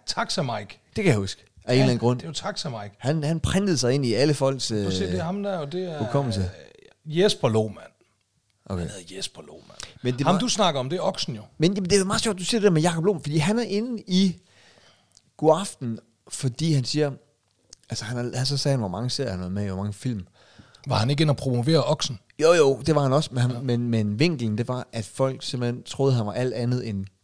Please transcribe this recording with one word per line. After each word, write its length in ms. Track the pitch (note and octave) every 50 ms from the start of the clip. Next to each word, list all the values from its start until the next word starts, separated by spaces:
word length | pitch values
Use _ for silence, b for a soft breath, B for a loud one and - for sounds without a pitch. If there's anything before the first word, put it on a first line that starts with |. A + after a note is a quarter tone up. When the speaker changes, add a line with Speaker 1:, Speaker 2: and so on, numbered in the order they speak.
| -
Speaker 1:
Taxa 360 | - - - A#3 A3+ - F#3
Mike. 380 | D3+ B2 A2+ G#2+ G#2 - - - _ _ -
Speaker 2:
Det 80 | - -
kan 20 |
jeg 100 | - A#2+
huske. 260 | G#2 G2 F#2+ - - _ _ _ - -
Af 80 | -
en 40 | B2+
Speaker 1:
Ja, 60 | C3+
Speaker 2:
eller 20 | C3
anden 140 | C3 B2 A2+
grund. 200 | A2+ A#2+ B2+ B2
Speaker 1:
det 60 | -
er 40 | E3
jo 40 |
Taxa 360 | D3 - - G3+ G3+ - - D3+
Mike. 260 | A#2 A2 G#2 G2+ - -
Speaker 2:
Han, 240 | - B2+ D#3 D#3+ D3
han 160 | D3+ E3 D#3+
printede 380 | - - - F#3+ G3+ G3 E3+ A#2+
sig 140 | B2 A#2+ C3
ind 120 | C#3+ C3+
i 60 | A#2+ G#2+
alle 200 | G#2+ C#3 D#3 D3
folks, 340 | - C3+ C3+ C3+ B2+ - -
Speaker 1:
Prøv 180 | A2+ G#2+ G2+
at 60 | F#2
se, 120 | F#2 F#2 G2
Speaker 2:
øh, 60 | F2
Speaker 1:
det 80 | F2+ -
er 40 | E3
ham 180 | E3+ F#3+ G3+
der, 160 | G3+ G3+ F#3+ E3+
og 140 | D3 C#3+
det 120 | E3 F3+ F#3 F3+
er, 60 | D#3+ D3+
Speaker 2:
hukommelse. 420 | A2 G#2+ - C#3+ C#3 B2 G2+ G2 F#2 F2+ - D#2+ C#2+ - - - - - - _ -
Speaker 1:
øh, 120 | D#3 D3+ E3+
Jesper 300 | G3 G#3 - - - B2
Lohmann. 380 | G#2+ A2 A2 A2 G2 - - - _ _ _ _ _ _ _ _ _ _ _ _ _ _ _
Speaker 2:
Okay. 160 | - G2 F2
Speaker 1:
Han 80 | E2+ -
hedder 260 | - F#2 F2 E2+ F#2
Jesper 260 | G2 G2 - - -
Lohmann. 360 | D#2 D2 D#2+ - - - - - B B B B
Speaker 2:
Men 160 | - B2 B2+ B2
det 80 | -
Speaker 1:
Ham, 80 | D#3+ F#3+
Speaker 2:
var 60 | F3+
Speaker 1:
du 80 | B3 A#3
snakker 320 | - - G#3 F3 D3 C3+
om, 100 | B2 C3
det 60 | E3
er 40 | F#3
Oksen 340 | - G3 - - - - B2
jo. 60 | G#2 G#2+ - _ -
Speaker 2:
Men 160 | D3+ F3+ G3+
jamen, 160 | G3+ F#3+ E3+
det 100 | G3+ G3
er 40 | F#3+
meget 160 | F#3+ A3 A3+
sjovt, 160 | - A3+ G3 F#3
du 60 | F3
siger 160 | - A#3+ A3+
det 40 | F#3+
der 60 | G3+
med 120 | E3+ D#3
Jakob 220 | D#3 F3 E3 E3 D#3+
Lohmann, 180 | G3+ G3+ C#3+
fordi 160 | - C#3+ D3+ D#3+
han 200 | C#3+ F#3 G#3+ A#3+
er 40 |
inde 400 | A#3 - G3+ G#3 A3+ B3+ A#3+ G3+ -
i 300 | - F3+ F#3 G3 F#3 E3 - b b b b b b b b b b b b b b b b b _ _
God 240 | - D3 D#3+ D#3 F3
Aften, 380 | G3+ - - - C#3 A#2 A2+ - - _ _ _ _ -
fordi 440 | - - - C3 A#2 - D#3 E3
han 120 | D3+ C3+ A#2+
siger, 260 | - - D3+ D3+ C#3+ C3+ - _ _ _ _ _ _ _ _ _ _ - - _ -
altså, 140 | - - A2
han 140 | G#2+ B2 A#2+ A#2+ A#2+ -
er, 20 |
han, 100 | B2+ C3
så 100 | C3+ C#3+
sagde 160 | C3 - C#3+
han, 60 | C#3 B2+
hvor 80 | A2 F#2
mange 220 | E2+ G#2 A#2+ B2
serier 200 | - - C3+ A2
han 100 | F#2 F2+
har 80 | F#2 F2+
med 160 | F#2 G#2 G#2
i, 20 |
hvor 100 | G2 F#2+
mange 160 | F#2 G2 G#2
film. 340 | G2+ - - C3 A#2+ G2+ F2 - b b b b b b b b b b b
Speaker 1:
Var 100 | C#3 -
han 140 | G#2 A2 B2
ikke 100 | D3 C#3+
inde 100 | E3 D3+
og 60 | C#3
promovere 480 | - - C3+ B2 A#2+ A#2 D3 E3 D#3+ -
Oksen? 340 | C#3 D3+ - - - A#2+ F#2 _ _ _ -
Speaker 2:
Jo, 100 | D3+ D#3+
jo, 300 | F3 E3+ D3 C#3 C3+ A2 C#3+
det 80 | D#3+ D#3
var 80 | D3
han 100 | C#3 C3
også, 160 | C3 D3+ D#3 -
men 100 | B2+ C3
han 80 | B2 B2
Speaker 1:
Ja. 100 | B2+ A#2+
Speaker 2:
men, 300 | C#3 B2+ A#2+ A#2+ A#2+ A#2+
men 280 | A#2 A2+ G#2+ G#2 G#2 A2
vinklen, 400 | D3+ F3+ E3 B2+ A#2+ A2 G#2 G#2+
det 100 | A#2 -
var, 180 | B2+ B2+ - -
at 120 | - A2+ G#2
folk 380 | - - - C3+ C3+ C3 A#2+
simpelthen 400 | - - - C#3 B2 A#2+ A#2+ A#2+
troede, 320 | - - - - C#3 C3+ B2+
han 120 | A#2+ G#2+
var 60 | G#2
alt 220 | F2 A2+ B2+ B2+ G#2+
andet, 340 | A#2+ A#2+ B2 B2 B2 G#2+ A2+
end 180 | G2+ G2 F#2+ F#2+ _ _